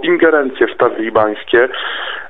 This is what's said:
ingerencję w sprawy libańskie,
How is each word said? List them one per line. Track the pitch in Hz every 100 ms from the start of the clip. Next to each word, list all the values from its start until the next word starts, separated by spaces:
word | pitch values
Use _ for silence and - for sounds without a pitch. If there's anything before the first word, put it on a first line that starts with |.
ingerencję | 160 175 160 151 135 - 113
w |
sprawy | - 123 107
libańskie, | 110 110 107 107 - 120 127 - - - - -